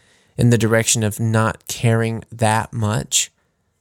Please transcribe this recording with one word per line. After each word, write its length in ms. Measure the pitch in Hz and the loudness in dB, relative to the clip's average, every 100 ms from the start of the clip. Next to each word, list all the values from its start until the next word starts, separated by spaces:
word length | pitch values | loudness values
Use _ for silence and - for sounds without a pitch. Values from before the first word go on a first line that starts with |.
| _ _ _ - | _ _ _ 0
in 140 | 120 | 2
the 80 | 120 | 4
direction 440 | 110 113 113 120 | 2 2 0 0
of 160 | 107 104 | -2 -2
not 480 | 117 110 110 - - | 0 0 0 -2 -10
caring 540 | - 120 113 113 113 - | -2 0 2 0 -4 -10
that 420 | 117 110 110 - | -4 0 0 -2
much, 580 | 120 107 110 - - - _ _ _ _ _ | -4 -2 -2 -2 -4 -4 _ _ _ _ _